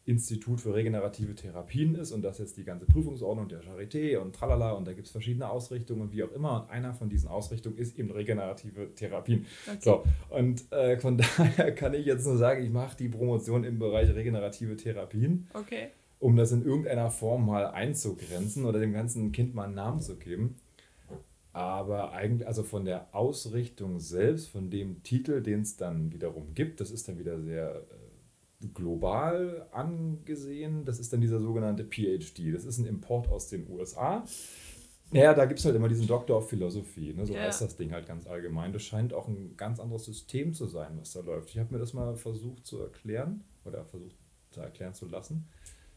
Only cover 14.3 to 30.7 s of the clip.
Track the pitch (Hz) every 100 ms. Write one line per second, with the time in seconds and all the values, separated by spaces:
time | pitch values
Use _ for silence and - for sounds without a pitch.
14.3 | 110 101 - 113 110 117 104 92 107 139
15.3 | 180 - 214 208 226 277 - - - -
16.3 | 117 113 120 135 143 156 120 113 - 110
17.3 | 123 107 104 101 - 123 147 107 - 82
18.3 | 87 104 147 123 107 110 104 117 117 107
19.3 | 104 120 113 101 98 104 156 104 90 87
20.3 | 87 120 120 - - - - - - -
21.3 | - - 82 90 98 98 101 95 90 107
22.3 | 117 113 117 - 104 92 90 - 101 127
23.3 | 147 113 117 120 - 95 87 80 87 113
24.3 | 160 - 101 92 101 98 85 - 127 127
25.3 | 139 113 104 104 - 87 82 80 82 85
26.3 | 80 76 78 160 - 98 117 - 87 87
27.3 | 82 80 80 80 73 - 53 55 - -
28.3 | - - - 107 - 87 82 92 107 156
29.3 | 175 180 170 - 120 151 165 160 151 151
30.3 | 147 139 143 156